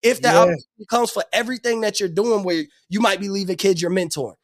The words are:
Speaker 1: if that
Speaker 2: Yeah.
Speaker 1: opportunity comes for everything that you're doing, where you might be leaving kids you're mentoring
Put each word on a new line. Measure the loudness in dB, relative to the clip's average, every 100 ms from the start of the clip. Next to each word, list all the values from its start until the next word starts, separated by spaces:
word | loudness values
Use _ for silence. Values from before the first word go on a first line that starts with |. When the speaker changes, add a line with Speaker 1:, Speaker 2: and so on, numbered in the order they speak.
Speaker 1:
if | 2 2
that | 4
Speaker 2:
Yeah. | 6
Speaker 1:
opportunity | 4 2 -8 _ -4
comes | 0 0
for | -4 -4
everything | -4 -4 -4 -2 -2
that | -2 -2
you're | -4
doing, | -2 0 0
where | 0 -4 -4 _ _
you | 0
might | 0 0
be | -4
leaving | -4 -4 0
kids | 0 0
you're | 0
mentoring | -2 -2 -4 -8 -10